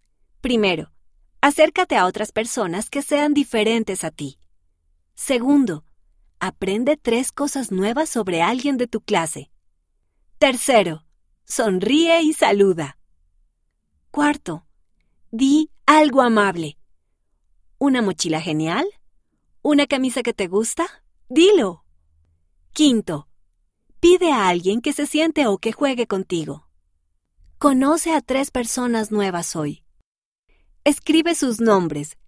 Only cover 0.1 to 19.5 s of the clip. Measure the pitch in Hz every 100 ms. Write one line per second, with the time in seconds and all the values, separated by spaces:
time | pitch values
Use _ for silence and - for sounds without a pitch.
0.1 | _ _ _ 254 233 196 165 156 _ _
1.1 | _ _ _ 285 285 311 370 370 220 185
2.1 | - - - 226 - 185 175 - 285 -
3.1 | 294 294 294 262 226 214 226 220 190 160
4.1 | - 143 - _ _ _ _ _ _ _
5.1 | - - 247 254 285 233 151 - _ _
6.1 | _ _ - 185 - 185 208 262 302 -
7.1 | 233 269 - 285 277 233 185 202 247 320
8.1 | 233 190 170 170 247 285 262 240 220 -
9.1 | 190 165 - 143 _ _ _ _ _ _
10.1 | _ _ - 277 254 - 233 170 156 _
11.1 | _ _ _ - - 220 185 208 294 330
12.1 | 330 311 311 - 202 196 165 143 - _
13.1 | _ _ _ _ _ _ _ _ _ _
14.1 | - 294 294 - 156 - _ _ _ _
15.1 | _ _ 226 269 302 311 - - 311 302
16.1 | 269 247 220 202 175 156 - - _ _
17.1 | _ _ _ _ _ _ - 277 254 202
18.1 | 175 170 156 170 156 160 196 392 - _
19.1 | _ _ _ _